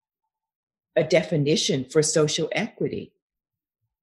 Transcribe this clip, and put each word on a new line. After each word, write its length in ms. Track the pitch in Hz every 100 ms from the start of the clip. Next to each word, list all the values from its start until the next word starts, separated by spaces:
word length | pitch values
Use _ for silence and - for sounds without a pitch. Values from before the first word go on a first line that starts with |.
| _ _ _ _ _ _ _ _ _ -
a 80 |
definition 800 | 156 - 190 160 143 160 - 151 127
for 180 | 156
social 440 | 151 165 151 160 160
equity. 600 | - 220 - 160 - - _ _ _ _ _ _ _ _ _